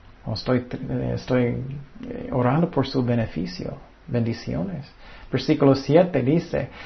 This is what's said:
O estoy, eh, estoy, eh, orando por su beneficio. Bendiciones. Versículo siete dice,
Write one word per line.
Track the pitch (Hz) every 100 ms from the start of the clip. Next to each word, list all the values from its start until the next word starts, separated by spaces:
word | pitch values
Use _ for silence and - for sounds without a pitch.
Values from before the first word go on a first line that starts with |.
| - -
O | -
estoy, | 110 - 127 123 131 135
eh, | 127 127
estoy, | 120 - 127 120 120 131 143 - - -
eh, | - -
orando | 131 123 143 170
por | - 131
su | 135
beneficio. | 120 120 110 - 127 - - - - - -
Bendiciones. | 120 113 113 - 123 196 165 - - - - -
Versículo | 127 - 151 139
siete | 135 - 151 180 131
dice, | 123 165 - - - -